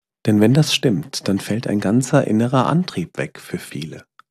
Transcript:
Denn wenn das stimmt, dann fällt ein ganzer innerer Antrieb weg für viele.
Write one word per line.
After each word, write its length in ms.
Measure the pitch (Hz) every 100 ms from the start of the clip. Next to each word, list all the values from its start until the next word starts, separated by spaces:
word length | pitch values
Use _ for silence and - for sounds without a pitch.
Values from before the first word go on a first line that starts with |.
| _ _ -
Denn 160 | 104
wenn 120 | 113
das 200 | 143 151
stimmt, 540 | - 139 87 - - -
dann 120 | 95
fällt 280 | - 107 -
ein 120 | 104
ganzer 480 | 98 120 131 139 -
innerer 400 | 107 120 127 113
Antrieb 500 | 170 185 95 80 -
weg 220 | - -
für 200 | - -
viele. 460 | - - 76 73 - _ _